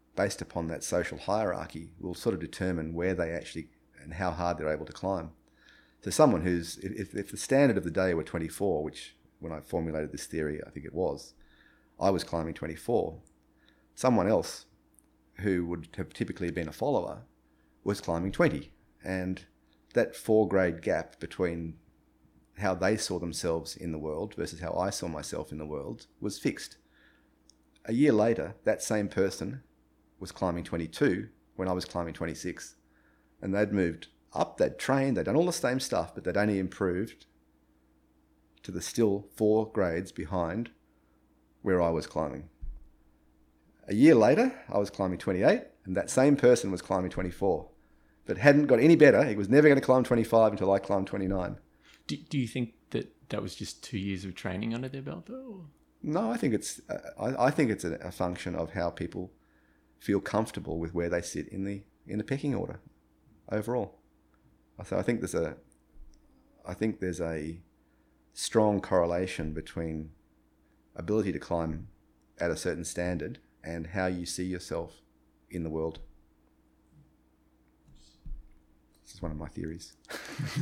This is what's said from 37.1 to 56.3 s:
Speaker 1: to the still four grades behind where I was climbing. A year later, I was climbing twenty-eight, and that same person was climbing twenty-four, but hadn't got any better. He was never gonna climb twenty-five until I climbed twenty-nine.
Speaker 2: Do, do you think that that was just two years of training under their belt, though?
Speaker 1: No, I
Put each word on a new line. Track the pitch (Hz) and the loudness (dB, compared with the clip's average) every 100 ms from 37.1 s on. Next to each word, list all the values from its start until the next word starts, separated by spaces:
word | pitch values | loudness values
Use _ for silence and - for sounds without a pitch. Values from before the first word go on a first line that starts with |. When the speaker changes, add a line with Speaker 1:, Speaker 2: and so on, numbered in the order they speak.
| - - _ _ _ _ _ _ _ _ _ _ _ _ _ | -10 -20 _ _ _ _ _ _ _ _ _ _ _ _ _
Speaker 1:
to | - | -10
the | 90 | -8
still | - - 110 101 101 | -4 2 4 2 -4
four | - 107 107 107 | 2 4 4 2
grades | - 90 85 95 | 0 0 0 -4
behind | - 82 90 82 98 117 - _ _ _ _ _ _ _ _ | -10 -4 -2 -2 -2 -6 -12 _ _ _ _ _ _ _ _
where | - 90 | 0 4
I | 85 | 4
was | 82 - | 2 -2
climbing. | 78 78 67 78 _ - - - _ _ _ _ _ _ _ _ _ - | -2 -4 -6 -12 _ -10 -10 -16 _ _ _ _ _ _ _ _ _ -2
A | 104 | 6
year | 151 | 8
later, | 131 107 165 262 - - | 10 8 6 4 -2 -4
I | 104 | -2
was | 101 | -2
climbing | - 95 90 | -2 -2 -2
twenty-eight, | - 92 123 233 - _ - | -2 4 4 4 -2 _ -6
and | 92 | -4
that | - | 0
same | - 139 139 | 4 6 8
person | 123 120 98 | 8 6 4
was | 90 | -4
climbing | - 95 92 | -2 -2 0
twenty-four, | - 92 - 98 78 - - _ _ _ _ - | -4 -6 -2 0 0 -4 -20 _ _ _ _ -8
but | 92 | 6
hadn't | 131 143 143 | 8 8 8
got | 117 | 8
any | 147 165 | 8 10
better. | 147 101 | 10 10
He | 143 104 | 6 2
was | 98 | 6
never | 135 151 | 8 10
gonna | 135 | 8
climb | - 127 | 6 4
twenty-five | 123 120 113 113 110 | 4 2 4 6 6
until | 104 95 | 4 2
I | 98 | 2
climbed | - 98 98 | 2 0 0
twenty-nine. | 101 95 95 90 101 - _ _ - - | -2 -2 -2 -4 -8 -14 _ _ -16 -8
Speaker 2:
Do, | 143 | -8
do | - 147 | -4 -2
you | 117 | -2
think | 131 117 - _ | -2 -4 -8 _
that | - - _ - | -6 -6 _ -8
that | 104 | -6
was | 101 - | -6 -8
just | - - | -12 -12
two | - 104 | -8 -6
years | 98 95 95 | -4 -4 -8
of | 90 | -8
training | 98 92 113 | -6 -4 -4
under | 117 131 | -6 -8
their | 135 | -10
belt, | 139 160 165 | -10 -12 -12
though? | 262 262 196 156 _ _ _ | -16 -14 -16 -18 _ _ _
Speaker 1:
No, | - 160 | -2 0
I | 220 | 0